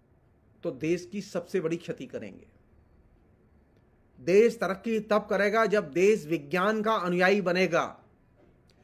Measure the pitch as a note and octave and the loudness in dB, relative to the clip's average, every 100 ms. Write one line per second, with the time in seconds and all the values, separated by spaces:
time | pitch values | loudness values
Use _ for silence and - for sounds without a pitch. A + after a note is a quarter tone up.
0 | _ _ _ _ _ _ E3+ C3 D#3 F3 | _ _ _ _ _ _ -10 -6 -4 -4
1 | - G#3 F#3+ F#3+ - F#3+ D#3+ E3 - - | -6 -12 -8 -10 -6 -4 -2 -4 -8 -12
2 | B2+ A#2 G#2 F2+ - _ _ _ _ _ | -10 -12 -12 -18 -20 _ _ _ _ _
3 | _ _ _ _ _ _ _ _ _ _ | _ _ _ _ _ _ _ _ _ _
4 | _ - B2+ G3 A#3 A#3 F#3 F#3+ A#3 A3 | _ -8 2 6 6 2 -4 -4 -4 -4
5 | G#3+ G#3 G#3 G3 G3+ A3 A3 G#3 D#3+ E3 | 0 -2 0 0 2 2 2 0 0 2
6 | G3 G#3+ D3+ D#3+ C#3+ F3+ G3 A3 G#3+ G#3+ | 4 4 0 -6 -4 -2 0 0 0 -2
7 | F3+ F3+ F#3 G3+ F3+ F3 F3+ D#3+ A#2+ - | 0 2 4 2 2 2 2 0 -2 -8
8 | - _ _ _ _ _ _ _ | -20 _ _ _ _ _ _ _